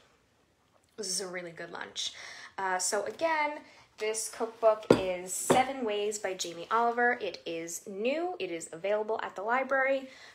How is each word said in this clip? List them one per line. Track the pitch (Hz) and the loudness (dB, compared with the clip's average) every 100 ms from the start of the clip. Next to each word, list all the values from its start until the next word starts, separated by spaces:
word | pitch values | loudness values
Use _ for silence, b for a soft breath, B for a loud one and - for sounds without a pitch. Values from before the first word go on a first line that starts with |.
| _ _ _ _ _ _ _ _ _ - | _ _ _ _ _ _ _ _ _ -10
This | 190 | -6
is | - | -4
a | 185 | -4
really | 180 175 | -6 -8
good | 165 170 | -10 -10
lunch. | - - - - B B B B B | -10 -8 -6 -8 B B B B B
Uh, | 190 185 | 0 2
so, | - 208 | 2 0
again, | 208 214 330 311 294 302 B B B - | 0 0 2 2 0 -2 B B B -4
this | 214 220 - | -2 -2 -4
cookbook | - 226 - 220 214 - | -4 -4 4 6 8 8
is | 196 185 180 185 | 6 4 -2 -4
Seven | - - 247 262 269 | -2 4 4 4 0
Ways | 220 208 208 208 | -2 0 0 -2
by | 190 | -4
Jamie | 185 175 165 170 | -4 -6 -8 0
Oliver. | 226 233 233 240 247 | 2 4 4 2 2
It | 196 170 | -4 -6
is | 170 165 165 - 220 | -8 -6 -6 -10 -10
new. | 190 240 311 359 359 | -2 0 0 -2 -4
It | 175 | -6
is | 165 - | -6 -8
available | 165 190 214 214 226 | -6 -2 0 0 -2
at | 190 | -4
the | - | -4
library | 214 254 254 269 262 269 269 B B | 0 0 2 2 2 2 -2 B B